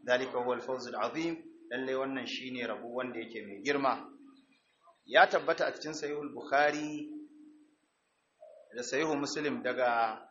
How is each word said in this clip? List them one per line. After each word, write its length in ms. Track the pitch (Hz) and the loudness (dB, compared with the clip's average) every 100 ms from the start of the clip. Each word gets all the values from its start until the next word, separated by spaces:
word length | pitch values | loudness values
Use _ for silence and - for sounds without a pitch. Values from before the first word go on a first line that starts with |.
| - | 4
"Dhalika 320 | 127 131 127 | 2 4 0
huwal 180 | 123 120 | 0 0
fawzul 340 | 127 131 117 117 | -2 -4 -4 -2
azim", 360 | 117 143 165 160 - - - | -2 0 -2 -4 -10 -20 -8
lallai 240 | 127 131 131 | -4 -2 -2
wannan 320 | 135 135 117 | -2 -4 -4
shi 240 | 127 127 | -6 -6
ne 140 | 127 117 | -6 -4
rabo 200 | 101 120 | -6 -6
wanda 260 | 123 123 113 | -4 -4 -6
yake 200 | 110 113 101 | -8 -8 -10
mai 160 | 98 | -4
girma. 300 | 117 139 139 117 - - - - _ _ _ _ - - - | 0 2 2 0 -4 -18 -20 -20 _ _ _ _ -20 -20 4
Ya 200 | 143 196 | 8 8
tabbata 380 | 185 147 165 170 | 6 2 2 0
a 40 | |
cikin 200 | - 156 | -2 -6
Sahihul 400 | 156 147 147 147 | -4 -4 -4 -6
Bukhari 720 | - - 143 147 151 151 151 - - - - - - - _ _ _ _ _ _ _ - - - 117 | -8 2 4 4 2 -4 -6 -8 -10 -14 -20 -20 -20 -20 _ _ _ _ _ _ _ -20 -20 -14 -10
da 80 | |
Sahihu 320 | 123 135 160 143 | -2 0 0 0
Muslim 460 | 139 156 147 123 | -2 -2 -2 -2
daga 560 | 123 123 123 117 113 107 - | -2 2 2 4 0 -2 -12